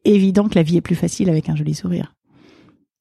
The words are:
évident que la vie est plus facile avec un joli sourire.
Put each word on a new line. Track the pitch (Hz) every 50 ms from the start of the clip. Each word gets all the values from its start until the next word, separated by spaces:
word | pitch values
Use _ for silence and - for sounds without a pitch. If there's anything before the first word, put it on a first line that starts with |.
| -
évident | 214 208 202 190 190 185 202 202 214
que | -
la | 190 160
vie | 151 175 170
est |
plus | - - 175
facile | - - 165 - - 202 185
avec | 160 156 - -
un | 156
joli | 147 151 151 151
sourire. | - - 180 175 175 - - _ _ _ _ _ _ _ _ _ _ _ _ _ _ _ _ _ _